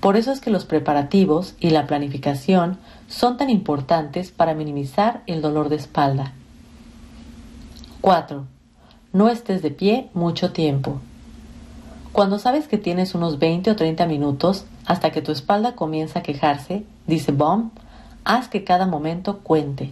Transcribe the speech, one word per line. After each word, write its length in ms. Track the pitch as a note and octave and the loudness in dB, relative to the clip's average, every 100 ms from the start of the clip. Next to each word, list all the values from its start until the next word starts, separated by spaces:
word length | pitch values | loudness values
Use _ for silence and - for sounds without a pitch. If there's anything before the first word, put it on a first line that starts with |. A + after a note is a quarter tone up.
Por 160 | G3 G3+ | 4 4
eso 140 | A#3 | 2
es 80 | C4+ | -2
que 120 | - | 0
los 140 | F#3+ - | -2 0
preparativos 880 | D#3 C#3+ D3 C#3+ G3 F3+ D3+ F#3 - | -2 2 0 2 4 6 4 0 -2
y 120 | E3+ | 2
la 160 | D#3 C#3 | 2 2
planificación 880 | D3 C#3+ C#3 C#3+ C#3 - F#3 E3+ F#3 - - - | -2 -4 -4 -2 -2 2 2 2 -4 -12 -20 -18
son 300 | - B3 B3 | 0 0 2
tan 120 | C#4 | 2
importantes 800 | A3 - C#3+ C3+ E3+ D3+ D#3 F3+ | 0 0 -4 2 0 0 -6 -8
para 240 | - E3 | -4 -4
minimizar 720 | D#3 D3+ C#3+ C#3 - G#3 A#3 - | -2 -4 -6 -4 0 0 0 -6
el 160 | E3 | -4
dolor 280 | D#3 D3+ D3+ | -2 0 0
de 80 | D3+ | -2
espalda. 560 | - - C#3+ C3+ C#3 - - - - - - - - - - - - - - - - - | -4 0 0 0 -4 -10 -20 -20 -20 -20 -20 -20 -20 -20 -20 -20 -20 -20 -20 -20 -20 -2
Cuatro, 440 | - F3 - C#3+ C3+ - _ _ _ - _ | 4 4 2 -10 -12 -18 _ _ _ -20 _
no 160 | F#3 A3 | 4 4
estés 340 | A#3 - F#3 | 4 -2 -2
de 80 | D#3 | -2
pie 380 | C#3+ F#3+ A#3+ - | 0 2 2 -2
mucho 380 | F3+ E3+ E3 F3 | -2 -2 0 -2
tiempo. 480 | - D#3 C#3 C3+ C#3+ - - - - - - - - - - - | 0 0 0 -2 -6 -12 -20 -20 -20 -20 -20 -20 -20 -20 -20 -6
Cuando 260 | - G3 G3+ | 2 2 2
sabes 300 | B3 C#4 D4+ | 0 0 0
que 100 | G#3+ | -2
tienes 380 | F3+ F3 F#3 F3 | -2 -2 -2 0
unos 240 | E3+ D3 | -2 0
veinte 320 | E3 E3+ F#3+ | 0 2 0
o 40 | G#3+ | 2
treinta 300 | D#3+ D#3+ E3+ | 0 0 0
minutos 600 | D3+ D3 C#3 E3+ F#3+ - - - | 0 0 2 0 0 -6 -18 -4
hasta 240 | F3 D#3+ | 0 0
que 140 | D#3 | -2
tu 80 | C#3+ | -4
espalda 420 | D3 - G3+ A3+ | -6 0 0 0
comienza 460 | B3+ D#3+ D#3 D#3 E3+ | -2 -4 -4 -4 -6
a 40 | |
quejarse, 640 | E3+ C#3+ D#3 C#3+ - G3 - - - | -6 -2 0 0 -4 -8 -8 -14 -2
dice 240 | D#3+ C3+ | -2 0
Bohm, 400 | C#3+ D3+ G3+ A3+ - - - - - - | 2 2 2 -2 -8 -20 -20 -20 -10 0
haz 220 | A3+ - | 0 0
que 160 | G#3 | -6
cada 220 | G3+ F3+ F#3+ | 2 2 2
momento 540 | D#3+ D#3 E3+ F#3 G3 | 0 -4 -4 -6 -8
cuente. 520 | - D#3+ C#3+ C3+ C3+ | 0 2 2 -6 -8